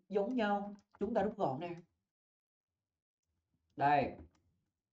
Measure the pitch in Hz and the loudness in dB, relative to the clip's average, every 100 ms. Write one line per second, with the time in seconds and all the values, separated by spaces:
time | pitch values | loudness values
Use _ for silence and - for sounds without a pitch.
0 | _ 202 202 254 208 202 202 208 _ - | _ -2 0 0 0 0 -4 -12 _ -6
1 | 208 226 196 208 165 131 175 170 - _ | -2 0 0 -2 -2 -2 -6 -10 -14 _
2 | _ _ _ _ _ _ _ _ _ _ | _ _ _ _ _ _ _ _ _ _
3 | _ _ _ _ _ _ _ - 143 147 | _ _ _ _ _ _ _ 0 4 6
4 | 117 107 - _ _ _ _ _ _ | 4 -4 -18 _ _ _ _ _ _